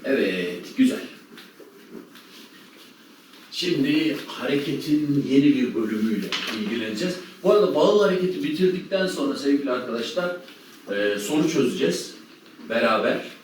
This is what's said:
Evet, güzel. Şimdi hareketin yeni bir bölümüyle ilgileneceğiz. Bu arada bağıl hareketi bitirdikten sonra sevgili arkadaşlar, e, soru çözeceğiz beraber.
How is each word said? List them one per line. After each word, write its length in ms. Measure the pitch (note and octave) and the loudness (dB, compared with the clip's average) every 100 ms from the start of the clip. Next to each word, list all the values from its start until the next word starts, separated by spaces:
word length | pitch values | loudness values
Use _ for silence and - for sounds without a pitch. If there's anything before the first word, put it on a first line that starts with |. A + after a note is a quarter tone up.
Evet, 720 | C4 G#3 G3 F#3 F3 F3 - - | 0 0 0 -2 -6 -8 -12 2
güzel. 240 | C4 - - - - - - - - - - - - - - - - - - - - - - - - - - | 2 2 -8 -18 -20 -20 -20 -20 -20 -20 -20 -20 -20 -20 -20 -20 -20 -20 -20 -20 -20 -20 -20 -20 -20 -20 -14
Şimdi 680 | - F3 D3+ C#3 D#3 D#3+ - - | -6 -2 0 2 2 2 -2 -8
hareketin 1000 | - A#2+ C#3+ D3 C#3 D#3 D3+ D3 C#3+ B2 | -8 -2 0 0 -4 0 0 2 0 4
yeni 160 | C3+ C#3+ | 4 6
bir 300 | C3 A#2+ A2+ | 4 2 0
bölümüyle 500 | A2 G#2+ A2 G2+ F#2 - - A2 | -2 0 0 0 -4 -6 -6 -6
ilgileneceğiz. 560 | G2+ A#2 A2 G#2+ F3+ F3+ - - | -4 -4 -4 -4 -4 -4 -10 -4
Bu 80 | F3 | 2
arada 240 | G#3 F3+ D3 | 4 4 4
bağıl 260 | F3+ G#3 | 4 6
hareketi 420 | G3 F#3 F3+ D3 | 4 2 0 -2
bitirdikten 640 | D3 D#3 F#3 F3+ - F#3+ - | -4 2 2 2 -2 -2 -2
sonra 280 | - C3+ - | -2 -4 -2
sevgili 360 | C#3 C#3 C3 | 0 0 0
arkadaşlar, 680 | B2 A2+ A#2 A2+ F3 F3+ - - - - - - | -4 -4 -6 -4 -4 -4 -6 -12 -20 -20 -20 -8
e, 280 | G2+ G#2 G2+ | -2 0 -2
soru 300 | B2+ D3+ E3 | -2 0 2
çözeceğiz 680 | D#3 A#2+ - - - - - - - - - - | 2 0 2 0 -2 -6 -14 -20 -20 -20 -20 -4
beraber. 560 | A2+ - A2 - - - - | 0 2 2 2 -2 -4 -16